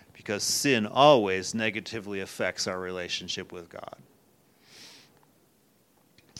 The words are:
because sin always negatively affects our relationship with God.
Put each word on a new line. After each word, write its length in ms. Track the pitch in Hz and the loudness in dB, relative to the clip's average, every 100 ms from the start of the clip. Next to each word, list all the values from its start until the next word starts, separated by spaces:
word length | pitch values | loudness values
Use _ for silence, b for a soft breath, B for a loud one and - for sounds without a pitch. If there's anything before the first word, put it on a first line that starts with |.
| b - - | b -14 -6
because 160 | 101 | -4
sin 420 | - - 143 120 104 | -2 0 2 2 2
always 680 | 123 147 139 101 95 87 113 | 6 8 8 6 0 -4 -4
negatively 640 | 110 104 95 113 98 98 | -2 -4 -8 -10 -8 -8
affects 480 | 95 - 95 - - | -8 -4 -4 -4 -4
our 140 | 92 | -6
relationship 720 | 92 92 87 - 90 98 90 | -6 -8 -8 -8 -8 -10 -10
with 160 | 90 85 | -14 -16
God. 260 | - - - - _ _ _ _ b b b b b b _ _ _ _ _ _ _ _ _ _ _ _ - | -16 -16 -18 -20 _ _ _ _ b b b b b b _ _ _ _ _ _ _ _ _ _ _ _ -20